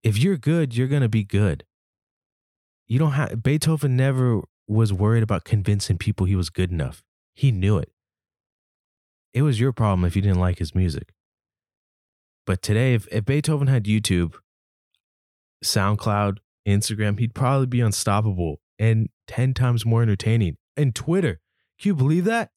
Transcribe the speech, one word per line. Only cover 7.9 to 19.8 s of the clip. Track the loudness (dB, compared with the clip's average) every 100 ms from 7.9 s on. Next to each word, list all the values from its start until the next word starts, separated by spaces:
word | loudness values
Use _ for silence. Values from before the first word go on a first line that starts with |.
| _ _ _ _ _ _ _ _ _ _ _ _ _ _
It | 0
was | 0 2
your | 0
problem | 2 0 2 2
if | 2
you |
didn't | 2 2
like | 2 0
his | -2
music. | 0 0 -2 -12 _ _ _ _ _ _ _ _ _ _ _ _ _ -6
But | -4
today, | 0 0 2
if, | 0 -2
if | -6 -2
Beethoven | -2 0 0 2
had | 0
YouTube, | 2 0 2 0 0 -6 _ _ _ _ _ _ _ _ _ _ _ _
SoundCloud, | -2 0 0 0 0 0 0 -4 _ _ -2
Instagram, | 0 0 -4 -2 -2
he'd | -4 -2
probably | 0 0 0
be | 0
unstoppable | 0 -2 0 0 0 -2 -4 -6 _ _
and | 0 2 -2 _ -12
ten | -4 -2
times | 0 0 0